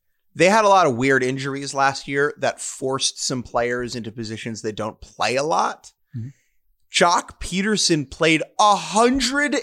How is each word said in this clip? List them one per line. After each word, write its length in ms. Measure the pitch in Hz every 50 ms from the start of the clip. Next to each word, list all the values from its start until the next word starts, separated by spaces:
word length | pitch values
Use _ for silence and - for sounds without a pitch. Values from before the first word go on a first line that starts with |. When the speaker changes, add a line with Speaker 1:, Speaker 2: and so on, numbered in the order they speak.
| _ _ _ _ _ _ -
Speaker 1:
They 140 | 135 160 185
had 160 | 208 226 214
a 60 | 202
lot 180 | 196 190 175 143
of 80 | 120
weird 280 | 113 131 139 135 131 127
injuries 500 | 127 135 135 135 143 135 139 139 135 139
last 340 | 139 135 139 135 - - 143
year 260 | 139 139 143 147 - -
that 240 | 135 117 - -
forced 580 | - - - - 139 131 135 127 - - - -
some 220 | - - 143 123 113
players 540 | - - 120 120 120 123 123 123 117 120 120
into 160 | 107 113 107
positions 480 | 120 113 104 110 107 - 120 113 107
they 100 | - 110
don't 280 | 104 104 104 110 - _
play 340 | - - _ - - 110 123
a 80 | 135 147
lot. 480 | 160 175 196 - - - - - - _ _ _ _ - 117
Speaker 2:
Mm-hmm. 120 | 110 139 - _ _ _ _ _ _ _ _ _ _ _
Speaker 1:
Joc 480 | - - 180 175 180 226 - - - -
Pederson 680 | - - 170 190 196 220 214 185 - - 170 156 135 -
played 320 | - - 165 165 160 151 - - _ -
a 160 | 214 208 202 180
hundred 760 | 160 160 180 214 240 247 262 277 233 247 277 285 294 285 302 254